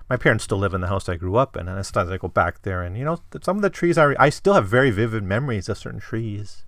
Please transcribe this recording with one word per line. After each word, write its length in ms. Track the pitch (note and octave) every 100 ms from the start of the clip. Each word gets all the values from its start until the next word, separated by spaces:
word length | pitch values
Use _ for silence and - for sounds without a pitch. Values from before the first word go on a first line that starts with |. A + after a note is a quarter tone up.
| -
my 80 | B2+
parents 260 | D#3 A2+
still 140 | - G2+
live 160 | G2
in 80 | F#2
the 60 | F2+
house 200 | G2 -
I 80 | F2
grew 220 | F2+ A2
up 180 | C3+ -
in, 140 | F2+
and 160 | F#2+ F#2+
sometimes 260 | - F2
I 60 | F#2+
go 100 | F#2
back 360 | G2+ F2 -
there, 180 | G2+ F#2
and, 160 | F2 G2+
you 80 | D3
know, 160 | E3 -
th-, 140 | D3+ -
some 100 | G3+
of 60 |
the 80 | G3+
trees, 280 | - F3 E3
I 60 |
re-, 140 | D3 C3+
I 100 | C#3
still 260 | - G3 G3
have 120 | G2
very 240 | B2 C3+
vivid 320 | G2 A#2 A2
memories 460 | F#2 G#2 C#3+ G#2+ G#2
of 80 | G2+
certain 240 | - A2
trees 640 | - A2 A2+ G#2 G#2 -